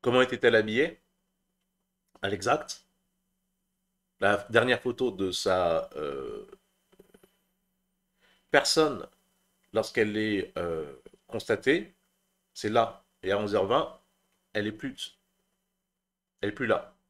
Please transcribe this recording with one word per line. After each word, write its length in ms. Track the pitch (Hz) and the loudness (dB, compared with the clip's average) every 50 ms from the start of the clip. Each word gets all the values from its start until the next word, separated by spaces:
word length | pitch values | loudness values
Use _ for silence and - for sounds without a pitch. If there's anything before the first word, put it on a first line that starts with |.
Comment 200 | - 127 120 127 | 0 4 4 4
était-elle 340 | 127 123 127 117 - 120 113 | 4 4 2 4 4 6 6
habillée ? 420 | 110 107 110 107 120 147 170 - _ _ _ _ _ _ _ _ _ _ _ _ _ _ _ _ _ _ _ _ _ _ _ _ - | 6 4 4 2 2 0 0 -2 _ _ _ _ _ _ _ _ _ _ _ _ _ _ _ _ _ _ _ _ _ _ _ _ -8
À 80 | - 98 | -6 -4
l'exact. 560 | 101 95 98 123 131 151 - - - - _ _ _ _ _ _ _ _ _ _ _ _ _ _ _ _ _ _ _ _ _ _ _ _ _ _ _ _ | -4 -4 0 0 0 0 -2 -10 -16 -18 _ _ _ _ _ _ _ _ _ _ _ _ _ _ _ _ _ _ _ _ _ _ _ _ _ _ _ _
La 180 | 98 101 104 101 - - | 2 2 2 2 -2 2
dernière 320 | 113 120 127 127 123 - | 2 2 4 4 0 0
photo 300 | - 127 117 - 127 120 | 0 -6 -4 -2 -2 -4
de 200 | 101 92 98 92 | -2 -2 -4 -4
sa, 600 | 90 - - 101 92 92 90 85 82 82 80 - - | -4 -2 0 0 2 2 2 2 0 0 -2 -6 -10
euh, 520 | 73 76 71 71 69 65 58 53 52 52 - - _ _ _ _ _ _ _ _ _ - _ _ - _ _ _ _ _ _ _ _ _ _ _ _ _ _ _ _ _ _ _ _ _ _ _ _ _ _ | -10 -8 -8 -8 -8 -10 -10 -12 -12 -14 -16 -20 _ _ _ _ _ _ _ _ _ -20 _ _ -20 _ _ _ _ _ _ _ _ _ _ _ _ _ _ _ _ _ _ _ _ _ _ _ _ _ _
personne, 560 | - 143 - - - 165 156 165 135 92 - - _ _ _ _ _ _ _ _ _ _ _ _ - | 2 2 2 4 2 2 2 2 0 -6 -12 -14 _ _ _ _ _ _ _ _ _ _ _ _ -2
lorsqu'elle 420 | 110 107 - - 123 110 107 104 | -2 -2 -2 0 0 0 0 0
est, 400 | 107 107 107 104 98 90 - _ | -2 -2 -2 -2 -2 -4 -4 _
euh, 340 | 82 87 87 82 80 78 73 67 64 _ - - _ _ | -6 -4 -4 -4 -6 -6 -10 -12 -20 _ -20 -20 _ _
constatée, 680 | _ - 110 - - 113 98 - 131 147 180 208 - _ _ _ _ _ _ _ _ _ _ _ _ _ | _ -10 -10 -2 -2 -2 0 2 0 0 0 -2 -8 _ _ _ _ _ _ _ _ _ _ _ _ _
c'est 160 | - - 107 | -8 -6 0
là. 340 | 110 120 113 113 - - _ _ _ _ | 2 2 2 2 -2 -16 _ _ _ _
Et 80 | - 92 | -4 -2
à 60 | 98 104 | -2 0
onze 160 | 107 101 101 | 0 0 0
heures 120 | 104 95 | 0 2
vingt, 340 | 98 117 151 151 - - - _ _ _ _ _ _ _ _ _ _ _ | 2 2 0 0 -2 -8 -20 _ _ _ _ _ _ _ _ _ _ _
elle 120 | 107 104 | -6 -6
est 60 | 107 | -6
plus, 460 | 107 107 - 135 - - - - _ _ _ _ _ _ _ _ _ _ _ _ _ _ _ _ _ _ _ _ _ _ _ _ _ _ | -8 -8 -12 -12 -12 -12 -16 -16 _ _ _ _ _ _ _ _ _ _ _ _ _ _ _ _ _ _ _ _ _ _ _ _ _ _
elle 80 | - 104 | -6 -6
est 20 | |
plus 140 | 104 - 131 | -6 -4 0
là. 280 | 110 104 - - - _ _ _ | 0 0 0 0 -10 _ _ _